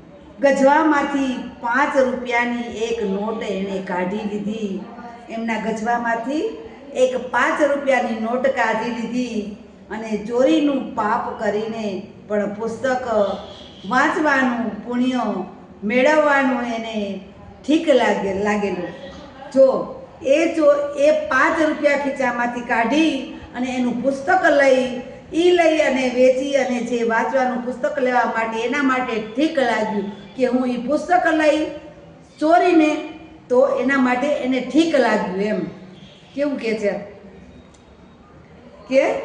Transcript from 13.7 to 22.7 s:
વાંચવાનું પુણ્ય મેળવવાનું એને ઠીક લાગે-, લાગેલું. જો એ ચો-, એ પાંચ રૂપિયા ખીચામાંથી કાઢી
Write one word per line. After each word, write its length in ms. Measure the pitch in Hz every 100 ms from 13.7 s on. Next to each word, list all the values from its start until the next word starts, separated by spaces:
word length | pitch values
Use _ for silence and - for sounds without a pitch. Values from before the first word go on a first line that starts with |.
| - 190
વાંચવાનું 920 | 254 302 349 302 269 254 240 214 196
પુણ્ય 380 | 240 247 254 254 220 190 180 - - -
મેળવવાનું 800 | 202 247 277 311 294 277 262 247
એને 560 | 240 226 226 214 202 185 - - - - -
ઠીક 220 | 320 320
લાગે-, 460 | 254 214 202 196
લાગેલું. 540 | 190 208 208 196 175 170 - - - - - -
જો 120 | 262 262 202 - - - -
એ 320 | 170 294 330
ચો-, 400 | 320 294 285 285 269
એ 120 | 294 311 -
પાંચ 340 | 262 320 320
રૂપિયા 340 | 302 277 294 277
ખીચામાંથી 640 | 277 262 247 240 240 240
કાઢી 520 | -